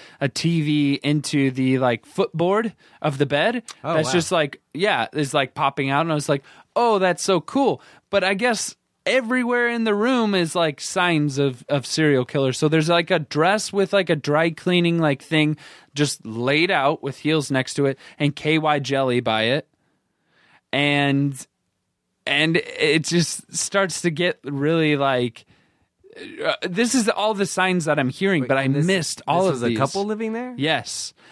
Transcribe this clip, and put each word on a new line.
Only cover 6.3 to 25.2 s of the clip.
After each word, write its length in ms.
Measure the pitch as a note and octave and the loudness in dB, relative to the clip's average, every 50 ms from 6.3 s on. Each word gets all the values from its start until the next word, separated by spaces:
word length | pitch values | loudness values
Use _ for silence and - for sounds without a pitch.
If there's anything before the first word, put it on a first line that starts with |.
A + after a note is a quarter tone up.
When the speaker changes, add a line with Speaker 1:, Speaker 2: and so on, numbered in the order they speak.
| D3 C#3 - - - - - _ - | -2 -2 -4 -8 -20 -20 -20 _ -2
Speaker 1:
"Oh, 240 | - A#3+ A#3+ A3 G3 | 0 2 2 2 2
that's 240 | F#3 F#3 F3 - - | 2 0 0 0 0
so 180 | - F#3+ E3+ | 0 0 0
cool." 400 | D3+ - - C4+ C#4 A#3 D3 - - - - - _ _ | 0 -2 0 0 2 2 0 -2 -6 -14 -20 -20 _ _
But 140 | - G3+ F3+ | 0 0 2
I 100 | F#3+ G3+ | 0 0
guess 400 | F#3+ A#3 B3 A3+ - - - - _ _ _ _ _ _ | 0 0 0 0 0 -4 -8 -10 _ _ _ _ _ _
everywhere 640 | - A3 C4 B3 A3 B3+ B3+ B3 A#3 A#3+ A#3+ A#3+ A#3 | 0 0 0 0 0 0 0 0 0 0 0 0 0
in 160 | A#3 A#3 A3+ | -2 -2 0
the 100 | A3 G#3 | 0 0
room 400 | G3+ G#3+ B3 C4 B3 A3+ G#3+ G3 | 2 2 2 2 2 2 2 2
is, 220 | F#3 F3 D#3+ - | 0 0 0 0
like, 240 | F3+ E3+ D#3 C#3+ - | 0 0 0 -2 -4
signs 580 | - - - F#3+ F3+ F3 E3+ D3+ D3+ D3 C3+ C#3 | -8 -6 -2 0 0 2 2 2 0 0 0 0
of, 260 | C#3+ C#3 B2+ A#2+ - - | 0 -2 -2 -4 -6 -4
of 180 | D3 C#3 B2 | -4 -4 -2
serial 380 | - - D#3+ D#3+ D3+ C#3+ C3 B2+ | -2 -2 2 2 4 4 2 0
killers. 340 | - - D3 C3+ C3 B2+ - | 0 -2 0 0 0 0 0
So 100 | - D3+ | 0 2
there's, 200 | D#3 D#3+ D#3 D#3+ | 2 2 2 2
like, 240 | E3+ E3+ E3+ E3 F#3 | 2 0 2 2 0
a 80 | E3 | 0
dress 520 | D3+ - - D3 D#3+ F3+ G3+ G#3+ - - - | 0 -2 -2 0 2 2 2 0 -2 -4 -2
with, 200 | G3+ G3 - - | -2 0 2 2
like, 180 | G3+ F#3 E3 | 0 2 2
a 60 | E3+ | 0
dry 340 | D3+ - D3 D3 D3+ E3 E3+ | 0 0 0 2 2 2 0
cleaning, 480 | D#3+ - - F#3 F3+ F3+ E3+ E3+ E3+ E3+ | -2 -2 -2 0 2 2 2 2 2 2
like, 240 | E3 D3+ C#3 - - | 2 0 0 -2 -4
thing 340 | - D#3+ D#3 D3+ D3+ D#3 - - - - - - _ - | -2 0 2 2 2 0 -2 -8 -16 -20 -20 -20 _ -2
just 320 | C#3+ D3 C#3 - - - | -2 -2 0 -2 -6 -10
laid 460 | A2+ A2 A2+ A#2+ B2+ C#3+ D3+ E3 F3+ F#3+ | -10 -8 -4 -2 0 2 2 2 2 2
out 320 | D#3 C3+ C#3+ D#3 - - | 2 2 2 0 -2 -4
with 140 | C#3 C3+ - | -8 -8 -6
heels 340 | - D3 D#3 D#3+ C#3+ - C#3 | -2 0 0 0 0 0 -2
next 220 | C3 B2+ - - | -2 -2 -2 -2
to 120 | - C#3+ | -2 0
it 120 | C3+ C3+ - - - - - | 0 -2 -4 -10 -18 -6 -2
and 160 | D3+ C#3+ - | -2 -2 -2
K 240 | - - D3+ D#3+ D#3+ | -2 -2 0 0 2
Y 220 | D3+ D#3 D3+ D3 | 2 2 0 0
jelly 400 | C#3 B2 C#3 C3+ C3+ B2+ B2 B2 | 0 -2 -2 0 0 0 0 0
by 220 | A#2 A#2 A2 A2 A2 | 0 0 0 0 2
it. 240 | A2+ C3 D3 - _ _ _ _ _ _ _ _ _ _ _ _ _ _ _ _ _ _ _ _ _ - | 0 0 -2 -4 _ _ _ _ _ _ _ _ _ _ _ _ _ _ _ _ _ _ _ _ _ -2
And, 640 | C3+ C#3+ C#3+ C#3+ C#3+ C#3+ C#3 C#3 C#3 C#3+ C#3+ C3+ C3 - - _ _ _ _ _ _ _ _ _ _ _ _ _ _ _ | 0 2 2 2 2 2 2 2 2 0 0 -2 -6 -12 -18 _ _ _ _ _ _ _ _ _ _ _ _ _ _ _
and 300 | E3 C#3+ C#3+ D#3 D#3+ E3 | -2 0 0 2 2 0
it 480 | E3+ - - - - A#2+ D3+ C#3+ D#3 D3+ | 0 -2 -4 -4 -2 0 2 2 2 0
just 500 | - E3 F3 E3 - - - - _ - | 0 0 0 0 0 -4 -8 -12 _ -8
starts 480 | E3 - - - G3+ G3 F3+ D#3 - - | -8 -6 -2 0 0 0 0 -2 -4 -4
to 80 | F3 | -4
get 280 | D#3+ C#3+ F3 F3+ - - - | -2 0 0 -2 -2 -4 -6
really, 520 | C3 C#3+ C3+ C#3+ D3+ E3 E3 D#3+ D3+ D3 | -8 -4 -2 0 0 2 2 2 2 2
like, 500 | C#3 C#3 C#3 C3 B2+ | 2 2 2 0 0